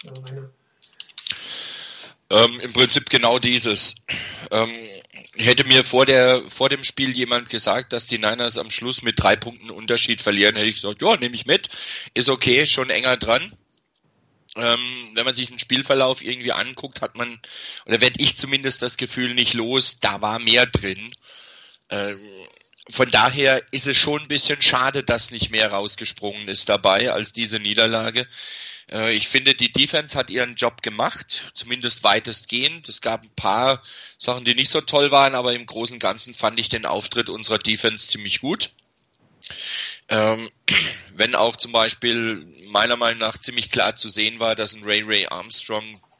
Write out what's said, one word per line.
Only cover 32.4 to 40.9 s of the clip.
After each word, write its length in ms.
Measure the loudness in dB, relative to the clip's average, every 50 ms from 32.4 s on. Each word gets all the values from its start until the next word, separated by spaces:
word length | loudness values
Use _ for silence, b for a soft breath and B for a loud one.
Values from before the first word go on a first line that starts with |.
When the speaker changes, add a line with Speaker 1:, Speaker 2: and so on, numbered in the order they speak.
| -6 -4 -2 0 0 0 -2 -4 -14 -12
Speaker 2:
Es 100 | -10 -6
gab 240 | -4 -4 -4 -4 -6
ein 80 | -12 _ -6
paar 440 | -2 0 0 2 2 2 0 0 B B B B B B B B
Sachen, 260 | -6 -4 -4 -2 0
die 120 | 0 2
nicht 160 | 2 0 0
so 100 | 0 -2
toll 300 | -2 0 2 2 4 6
waren, 220 | 6 6 6 6 4
aber 200 | 0 0 -2 -2
im 120 | -4 -6
Großen 280 | -8 -8 -6 -6 -6 -6
und 80 | -4
Ganzen 320 | -4 -4 -4 -4 -8 -12 -6
fand 260 | -2 -2 -2 0 0
ich 80 | -2 -2
den 180 | -2 -4 -2
Auftritt 440 | -2 -4 -4 -4 -4 -4 -4 -4 -4
unserer 300 | -6 -8 -4 -2 -2 0
Defense 500 | 0 0 -2 0 0 -2 -2 -2 -4 -4
ziemlich 320 | -4 -4 -4 -4 -4 -4
gut. 300 | -2 -4 -4 -4 -4 -6 _ _ _ _ _ _ _ _ _ _ _ _ _ _ -18 B B B B B B B B B B B B B
Ähm, 400 | 0 2 2 2 2 0 -4 -12 -16 _ _ 0
<clears throat> 480 | 2 2 2 0